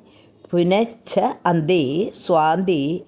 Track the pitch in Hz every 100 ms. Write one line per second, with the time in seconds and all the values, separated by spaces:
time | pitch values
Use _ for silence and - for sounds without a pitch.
0 | - - - _ - 175 175 202 233 -
1 | - 190 233 - 180 170 151 180 131 160
2 | 226 - - 160 156 170 190 160 139 180